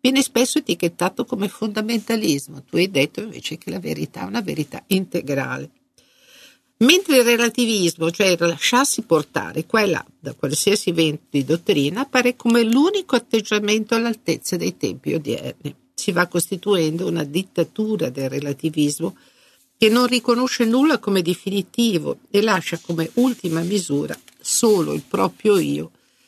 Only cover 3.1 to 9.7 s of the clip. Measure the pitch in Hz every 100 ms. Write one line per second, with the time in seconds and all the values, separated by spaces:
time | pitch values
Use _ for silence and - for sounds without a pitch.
3.1 | - 214 - - - - 180 165 151 151
4.1 | - 185 214 190 151 143 190 _ 190 185
5.1 | 175 143 139 131 131 143 _ _ _ _
6.1 | _ _ - - _ _ _ 240 359 381
7.1 | 269 233 233 233 226 233 214 170 160 165
8.1 | 170 196 175 170 160 - 240 277 - -
9.1 | 160 151 - 87 127 165